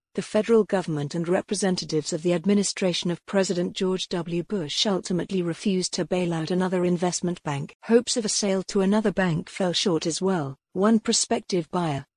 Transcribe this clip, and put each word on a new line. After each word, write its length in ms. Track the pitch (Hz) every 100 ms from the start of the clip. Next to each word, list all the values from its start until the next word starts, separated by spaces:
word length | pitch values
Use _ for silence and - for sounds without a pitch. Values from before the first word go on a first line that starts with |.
| _ -
the 80 |
federal 400 | - 214 214 226
government 500 | 202 190 175 151 143
and 160 | 170 165
representatives 840 | 190 - 202 196 180 160 156 151
of 120 | 165
the 100 | 175
administration 800 | 175 175 208 190 - 190 165 180
of 120 | 170 -
President 480 | 196 190 175 185 -
George 320 | 185 185 -
W. 340 | 185 165 170
Bush 460 | 170 208 147 - 226
ultimately 560 | 185 - 180 - 190
refused 500 | 170 165 214 185 175
to 120 | - 170
bail 280 | 185 175
out 160 | 165 160
another 340 | 180 185 180
investment 600 | 180 175 180 170 175 175
bank. 320 | - 139 151 -
Hopes 340 | - 226 240 254
of 80 | 208
a 40 |
sale 340 | - 202 190
to 180 | 185 208
another 300 | 190 214 214
bank 360 | 196 185 160 -
fell 260 | - 185
short 340 | 165 214 160 170
as 120 | 151
well. 380 | 185 185 139 135 _
One 240 | 185 202 226
prospective 720 | - 226 - 233 - 180 165
buyer, 340 | 180 165 139 -